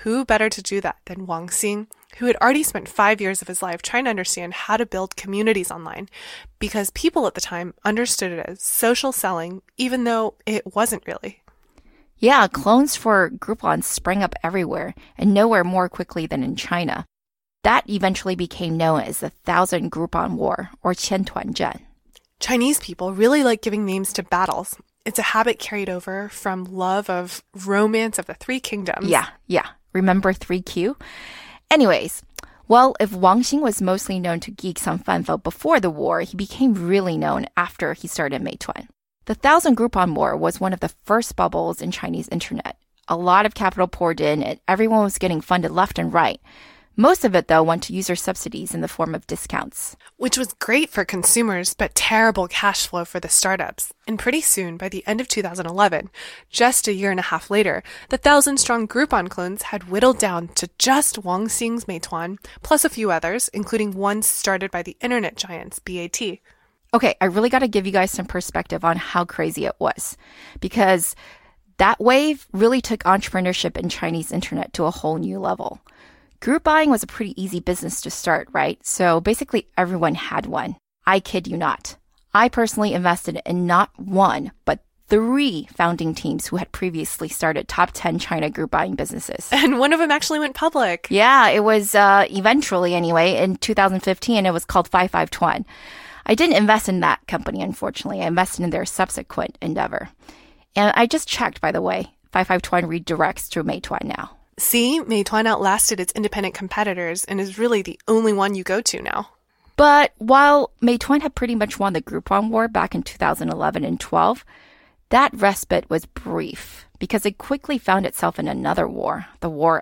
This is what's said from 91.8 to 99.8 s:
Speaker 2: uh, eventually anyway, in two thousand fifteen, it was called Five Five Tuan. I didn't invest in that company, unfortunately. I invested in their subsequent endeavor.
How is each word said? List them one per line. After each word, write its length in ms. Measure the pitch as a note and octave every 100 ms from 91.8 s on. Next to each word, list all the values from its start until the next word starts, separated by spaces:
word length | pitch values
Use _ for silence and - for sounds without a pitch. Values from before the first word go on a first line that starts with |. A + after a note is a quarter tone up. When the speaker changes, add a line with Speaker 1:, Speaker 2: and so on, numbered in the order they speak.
| G3+
Speaker 2:
uh, 320 | G#3 G3+ G3 -
eventually 640 | G3 G3 C4+ C#4+ F#3 F3
anyway, 420 | F3 E3+ E3 F3 C#3+
in 200 | F#3+ F3+
two 180 | -
thousand 260 | G#3+ G3 F#3+
fifteen, 460 | F#3+ F#3 - A3+ F#3
it 60 |
was 120 | E3+
called 240 | - F#3 F3
Five 220 | F#3 F#3
Five 200 | F3 D#3+
Tuan. 360 | - E3+ - - - - - - - -
I 60 |
didn't 220 | G#3+ E4 A#3
invest 320 | G#3 G#3+ G#3
in 120 | F#3
that 240 | E3 - -
company, 340 | E3 E3+ F#3+
unfortunately. 580 | F#3+ - G3 - - G3+
I 60 | F3
invested 380 | E3+ F#3 -
in 60 | F3
their 140 | -
subsequent 720 | F3+ - F#3 - - - - -
endeavor. 460 | - -